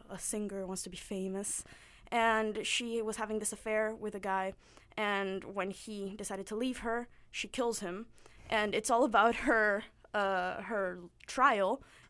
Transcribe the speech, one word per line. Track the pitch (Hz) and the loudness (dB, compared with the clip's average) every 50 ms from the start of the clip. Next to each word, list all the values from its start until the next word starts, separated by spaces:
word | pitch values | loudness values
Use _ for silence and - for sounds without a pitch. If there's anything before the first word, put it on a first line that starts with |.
| - - | -12 -12
a | 190 185 | -12 -8
singer, | - - - 208 208 202 196 196 190 | -6 -4 -4 -2 -4 -4 -4 -6 -6
wants | 180 190 185 - | -6 -6 -8 -8
to | 185 | -10
be | 180 - | -12 -12
famous. | - - 208 190 190 190 190 196 202 - - - - - - - - - - - - - | -10 -8 -6 -4 -4 -4 -4 -4 -4 -4 -6 -6 -8 -10 -16 -20 -20 -20 -20 -20 -10 -2
And | - 240 226 226 220 220 220 214 208 220 - - | 0 2 4 4 4 4 2 0 -2 -2 -2 0
she | - - 247 233 233 233 | 0 0 0 0 -2 -2
was | 220 214 220 220 | -2 -2 -2 -4
having | 220 208 214 220 | -4 -2 -2 -2
this | 208 - 214 | -2 -2 -4
affair | 208 - 226 214 214 220 214 220 | -4 -2 0 2 2 2 0 -2
with | 220 208 214 202 | -4 -6 -6 -6
a | 202 | -4
guy, | 185 202 190 190 190 190 196 - - - - - - - - - | -2 0 0 0 0 -2 -4 -8 -14 -20 -20 -20 -20 -10 -4 -2
and | 214 208 202 196 196 190 190 196 - | 0 0 2 0 0 -2 -2 -4 -6
when | - 196 196 185 196 | -6 -4 -4 -4 -4
he | 202 - - - 214 202 196 196 196 214 | -4 -8 -10 -10 -8 -6 -6 -6 -6 -8
decided | 202 - 214 190 190 - | -8 -6 -6 -6 -6 -6
to | 214 | -4
leave | 214 247 262 247 - | -2 -2 -2 -2 -2
her, | - 240 226 240 240 - - - - - | -2 -2 -2 -2 -2 -6 -12 -20 -20 -12
she | - - - 208 | -8 -8 -8 -4
kills | - - 240 233 226 - | -2 0 0 0 0 -2
him. | 208 175 180 196 233 - - - - - - - - - | -4 -6 -6 -8 -10 -12 -18 -20 -20 -20 -20 -20 -6 -2
And | 233 220 208 214 196 | 0 2 2 2 2
it's | - 214 - | 0 2 4
all | 247 233 269 | 4 6 6
about | 254 214 208 208 233 233 - - 254 | 6 6 8 6 6 6 4 2 4
her, | 254 220 214 208 202 202 - - - _ - - - | 4 6 6 4 4 2 -2 -8 -14 _ -16 -4 -2
uh, | 214 202 196 196 185 180 185 - - 190 | 0 2 2 2 0 0 -2 -4 -6 -6
her | 190 233 208 190 180 180 180 175 180 - _ - | -4 -2 -2 -2 -2 -4 -8 -12 -16 -20 _ -14
trial | - - - 247 185 226 202 196 185 240 269 - - - - - - | -6 2 4 6 6 6 6 4 2 2 0 -4 -12 -20 -20 -18 -4